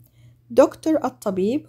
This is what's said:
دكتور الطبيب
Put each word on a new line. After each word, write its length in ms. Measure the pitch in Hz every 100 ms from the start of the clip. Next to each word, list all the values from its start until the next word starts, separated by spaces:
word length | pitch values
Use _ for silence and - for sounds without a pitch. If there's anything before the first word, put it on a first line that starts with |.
| - _ - _ -
دكتور 560 | 240 285 - - 311 247
الطبيب 600 | - 214 190 196 277